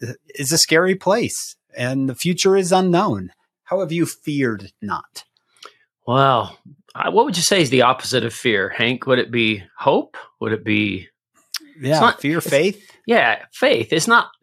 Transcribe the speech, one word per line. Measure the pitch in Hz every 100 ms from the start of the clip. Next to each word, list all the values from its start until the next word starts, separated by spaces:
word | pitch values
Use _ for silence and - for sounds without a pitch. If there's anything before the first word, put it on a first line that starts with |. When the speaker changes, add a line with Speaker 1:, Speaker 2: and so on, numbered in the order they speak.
| 113 - - -
Speaker 1:
is | 135
a | 156
scary | - 160 185 190
place | - 220 180 - - - _ -
and | 123 135 135
the | 120
future | 165 180 196 196
is | 180
unknown"? | 185 185 170 202 107 90 - _ _ -
How | 185
have | 180
you | 170 160
feared | - - 147 127 107 98 _
not? | 104 82 - - - _ _ _ - _ _ _ -
Speaker 2:
Well, | 123 139 123 98 - - 147 _ -
I, | -
what | 180 285
would | 180
you |
say | 160 202
is | 143
the | 127
opposite | 123 127 - 127 113
of | -
fear, | 127 104 95
Hank? | - 117 123 -
Would | 127
it | 117
be | 117 110 104 92 -
hope? | 135 185 302 - - _
Would | 113
it | 107
be | 98 107 104 95 - _ _ _ _ - - -
Speaker 1:
Yeah, | 135
Speaker 2:
It's | 156
not | 226 -
Speaker 1:
fear, | 143 165
Speaker 2:
it's | 151
Speaker 1:
faith? | 143 180 202 - _ -
Speaker 2:
Yeah, | 226 123 107 -
faith. | - 262 175 113
It's | 160 160
not | 233 - -